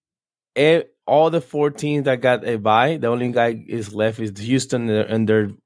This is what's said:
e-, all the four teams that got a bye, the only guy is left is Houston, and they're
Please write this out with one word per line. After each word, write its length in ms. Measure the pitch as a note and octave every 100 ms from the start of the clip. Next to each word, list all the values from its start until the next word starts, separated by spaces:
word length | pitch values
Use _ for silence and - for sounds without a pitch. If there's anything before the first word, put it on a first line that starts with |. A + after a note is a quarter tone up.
| _ _ _ _ _ B2+
e-, 280 | D3 E3 - _ -
all 240 | C#3+ D#3+
the 100 | D#3+
four 300 | - D3 D3
teams 340 | C#3 D3 D3
that 160 | C#3 B2+
got 260 | B2+ A#2+ A#2+
a 100 | A2+
bye, 420 | G#2+ A2 C#3 D#3+
the 80 | A#2
only 260 | A#2+ B2
guy 320 | A#2+ A#2 A2 A2+
is 280 | A#2 G#2
left 260 | G#2 A2 A2+
is 180 | G#2+ F#2+
Houston, 520 | A2 C3 B2+ B2 A#2
and 360 | G#2+ G#2 A2+ A2
they're 240 | A2 G2+ -